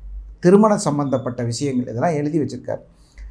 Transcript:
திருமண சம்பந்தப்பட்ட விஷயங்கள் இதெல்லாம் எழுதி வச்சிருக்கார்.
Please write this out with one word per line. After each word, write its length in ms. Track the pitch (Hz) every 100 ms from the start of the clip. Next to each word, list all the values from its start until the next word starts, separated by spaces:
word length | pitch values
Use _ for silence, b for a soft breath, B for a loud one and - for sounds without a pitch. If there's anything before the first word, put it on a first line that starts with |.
| - - - -
திருமண 380 | 175 202 214 202
சம்பந்தப்பட்ட 680 | 165 143 143 127 127 120
விஷயங்கள் 520 | 117 113 143 127 117 113
இதெல்லாம் 200 | 170 147
எழுதி 240 | 147 160
வச்சிருக்கார். 400 | 135 123 - 107 - _ b b b